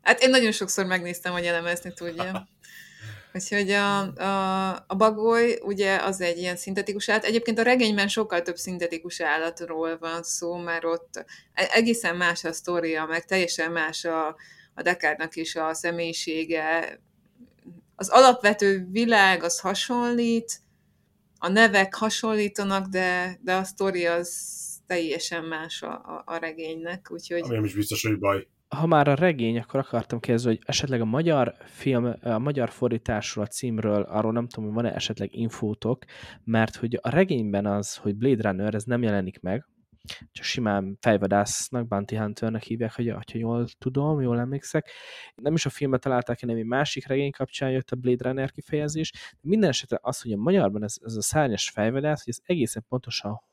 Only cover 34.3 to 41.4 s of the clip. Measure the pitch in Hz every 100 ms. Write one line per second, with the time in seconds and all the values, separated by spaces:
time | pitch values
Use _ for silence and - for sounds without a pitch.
34.3 | 117 117 - 107 110 117 - - 107 101
35.3 | - 113 - 107 104 107 127 - - -
36.3 | - - 113 110 - 113 113 - 143 190
37.3 | 139 107 101 101 101 101 - 104 101 127
38.3 | 120 107 92 107 107 101 120 117 101 92
39.3 | - 90 107 - _ _ _ - - -
40.3 | - - - 113 101 95 98 120 104 98
41.3 | 101